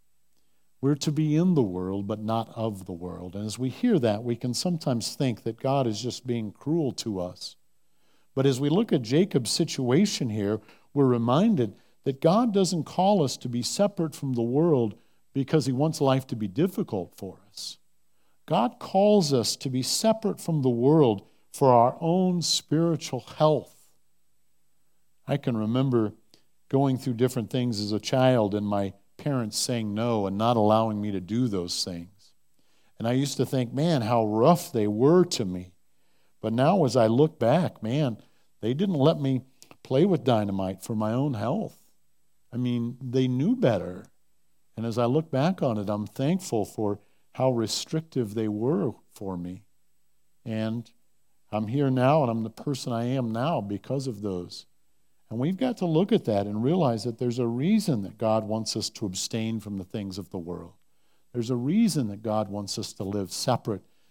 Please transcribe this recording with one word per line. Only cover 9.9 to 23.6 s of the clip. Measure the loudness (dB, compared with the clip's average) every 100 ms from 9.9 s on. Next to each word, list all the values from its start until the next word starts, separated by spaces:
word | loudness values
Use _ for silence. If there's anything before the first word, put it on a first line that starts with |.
| 4 4 0 -4
here, | -2 -2 -2 -6 -20 _
we're | 2
reminded | 4 4 4 4 4 2 0 -4 _ _
that | -6 0
God | 4 4 4
doesn't | 2 2 0
call | -4 0 2 4
us | 2 -2
to | -6
be | -6
separate | -4 0 0 0 -6
from | -6 -4
the | -2
world | 0 2 4 4 2 -4 _ _ _
because | -4 0 0 2
he |
wants | 0 0 2
life | 2 2 0
to | -6
be | -4
difficult | 0 -2 -2 -6 -6 -8 -10
for | -14 -14 _
us. | -16 -16 -16 _ _ _ _ _ _ -2
God | 0 0 -2
calls | -2 2 6 6 4
us | 2 0 -4
to | -4
be | -4
separate | -2 0 2 2 0 -4
from | -2 0
the | 2
world | 4 6 6 6 4 -4 _ _
for | 2 6
our | 8 6 4
own | 0 2 2 0
spiritual | 0 -2 0 2 2 0 -4 -8 -8 2
health. | 2 2